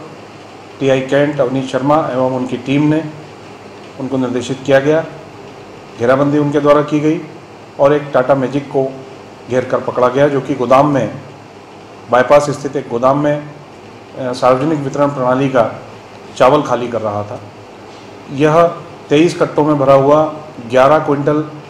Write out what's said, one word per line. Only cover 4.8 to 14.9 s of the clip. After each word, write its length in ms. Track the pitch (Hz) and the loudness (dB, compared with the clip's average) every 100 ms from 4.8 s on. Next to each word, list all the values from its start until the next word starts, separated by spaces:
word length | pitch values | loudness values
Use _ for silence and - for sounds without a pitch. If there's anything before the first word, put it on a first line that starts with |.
गया, 240 | 143 156 160 - - - - - - - - - | 4 0 -2 -12 -18 -20 -20 -20 -20 -20 -18 -4
घेराबंदी 380 | 117 131 143 147 | 0 2 2 0
उनके 220 | 143 143 | 0 0
द्वारा 220 | 147 147 | 4 4
की 180 | 147 147 | 2 0
गई 200 | 151 160 - - - - - - | 0 -2 -6 -18 -20 -20 -12 0
और 120 | 143 | 2
एक 100 | 147 147 | 2 0
टाटा 200 | 131 127 | -2 2
मैजिक 340 | 139 123 139 - | 0 0 -4 -4
को 240 | 139 131 - - - - - - | -4 -4 -6 -18 -20 -20 -18 -4
घेर 140 | 127 | -4
कर 140 | 123 123 | -2 -4
पकड़ा 300 | 120 117 123 | -4 0 0
गया, 200 | 131 147 | 2 2
जो 120 | 139 | 0
कि 140 | 127 | -4
गोदाम 320 | 135 123 131 147 | -4 2 4 4
में, 280 | 139 104 - - - - - - - - - - | 0 -2 -8 -16 -20 -20 -20 -20 -20 -20 -16 0
बाईपास 400 | 120 123 147 147 | 2 4 4 4
स्थित 260 | 135 143 139 | -6 -6 -8
एक 120 | 123 | -6
गोदाम 300 | 117 127 139 | 0 0 2
में, 240 | 147 147 147 - - - - - - - | 0 -2 -6 -18 -20 -20 -20 -20 -18 -10
अ, 140 | 127 | -8
सार्वजनिक 460 | 127 127 131 151 151 | 0 2 2 0 -2
वितरण 300 | 135 | -4